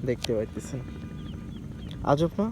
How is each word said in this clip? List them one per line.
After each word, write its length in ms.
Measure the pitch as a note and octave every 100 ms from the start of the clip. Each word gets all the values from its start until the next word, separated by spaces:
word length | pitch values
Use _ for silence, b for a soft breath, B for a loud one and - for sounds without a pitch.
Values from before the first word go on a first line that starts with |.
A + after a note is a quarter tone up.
| C3
দেখতে 220 | A#2+ - A2+
পাইতেছেন, 440 | G#2+ - - C3 B2+ - - - - - - - - - - - -
আজব 200 | C#3+ E3 -
না? 80 | G#3+